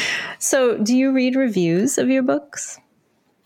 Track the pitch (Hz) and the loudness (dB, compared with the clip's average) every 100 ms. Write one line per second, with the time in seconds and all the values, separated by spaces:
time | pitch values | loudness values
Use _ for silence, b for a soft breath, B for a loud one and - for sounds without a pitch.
0 | B B B B - 277 247 - 214 254 | B B B B -2 2 2 0 2 2
1 | 269 262 254 262 262 190 170 170 247 285 | 2 2 0 0 0 0 2 2 0 0
2 | 254 269 262 285 - - - - _ _ | 0 2 0 -2 -4 -14 -14 -16 _ _
3 | _ _ _ _ | _ _ _ _